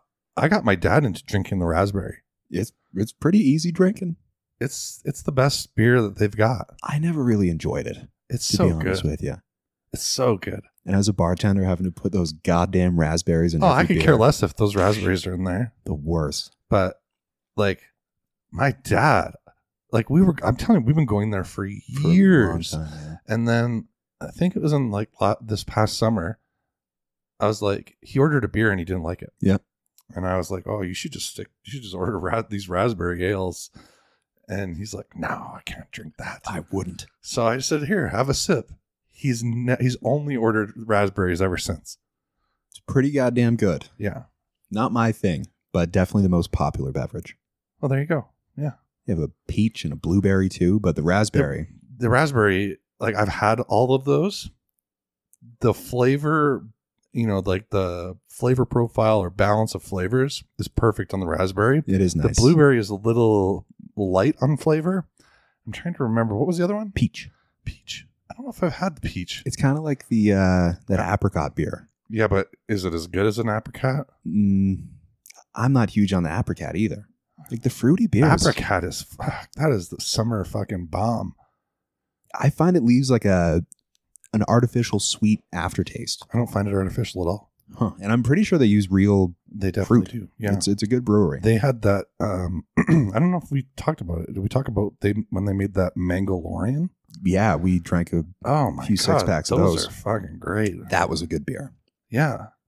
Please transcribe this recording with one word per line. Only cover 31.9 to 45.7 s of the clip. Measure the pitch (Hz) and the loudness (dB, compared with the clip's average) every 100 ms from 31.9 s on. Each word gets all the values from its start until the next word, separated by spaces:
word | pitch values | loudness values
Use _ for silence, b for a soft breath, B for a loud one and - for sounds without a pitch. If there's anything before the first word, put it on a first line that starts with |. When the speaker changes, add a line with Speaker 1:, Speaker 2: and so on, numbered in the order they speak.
Speaker 1:
order | 92 92 101 | -8 -4 -4
ra-, | 90 113 | -2 -4
these | 110 101 95 | -4 -8 -4
raspberry | 90 117 98 87 87 90 | 0 0 0 -4 -2 -2
ales." | 98 92 87 - b b b b b b _ - | -2 -4 -6 -14 b b b b b b _ -10
And | 98 95 80 | -8 -6 -8
he's | 107 | -10
like, | - - - | -12 -14 -10
"No, | 80 | -8
I | - - - - | -8 -12 -16 -14
can't | - - | -14 -16
drink | - - - | -18 -18 -16
that." | - - - | -16 -14 -12
Speaker 2:
I | 92 82 | -12 -8
wouldn't. | 98 90 87 - _ | -6 -6 -10 -16 _
Speaker 1:
So | - - 113 | -10 -2 -2
I | 123 | -2
said, | 131 156 | -2 -2
"Here, | 143 202 120 | -2 -2 -2
have | 98 135 | -2 -2
a | |
sip." | 135 - 151 - - _ _ _ | -2 0 -2 -4 -16 _ _ _
He's | _ 143 117 | _ -4 -2
ne-, | 120 113 123 127 | -2 -2 -2 0
he's | 127 117 | 0 0
only | 117 143 147 131 | -2 -2 -2 0
ordered | 113 107 104 - | 2 2 0 -6
raspberries | 110 104 101 95 90 85 | 0 2 2 0 0 2
ever | 95 87 | 0 -2
since. | - 82 - - _ _ _ _ _ _ _ | -6 -8 -10 -20 _ _ _ _ _ _ _
Speaker 2:
It's | - - | -20 -6
pretty | 135 135 | -2 0
goddamn | 143 127 120 120 117 | 0 0 2 2 2
good. | 104 73 - - | 0 -2 -6 -10
Speaker 1:
Yeah. | 104 - - _ _ _ - | -8 -8 -14 _ _ _ -10
Speaker 2:
Not | 104 127 | -4 -2
my | 120 113 | 0 0
thing, | 107 101 80 - _ _ | 0 -2 -4 -6 _ _